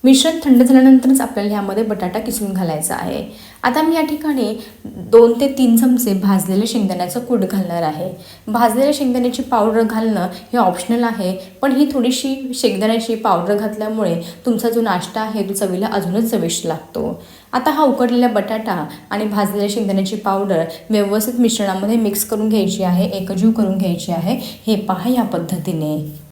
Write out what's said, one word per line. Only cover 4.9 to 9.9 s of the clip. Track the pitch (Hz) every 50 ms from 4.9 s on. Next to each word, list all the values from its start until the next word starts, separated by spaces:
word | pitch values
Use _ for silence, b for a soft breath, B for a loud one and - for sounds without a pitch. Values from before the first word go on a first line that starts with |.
| - - 180 -
दोन | 220 226 233 233 233 233
ते | 285 269 269 -
तीन | 254 240 226
चमचे | 226 226 247 247 233 - 220 196
भाजलेलं | 190 196 202 196 185 - 180 190 196 220
शेंगदाण्याचं | 226 - 233 202 185 180 175 180 180 - 240
कूट | 247 - 247 214
घालणार | 190 - - 196 185 170 170 170
आहे. | 165 151 151 160 175 190 - B B B B B B
भाजलेल्या | - 214 233 240 226 208 247 269 285 294
शेंगदाण्याची | 277 285 254 240 254 240 247 247 -
पावडर | 262 - 247 226 208 226 214 226
घालणं | 226 220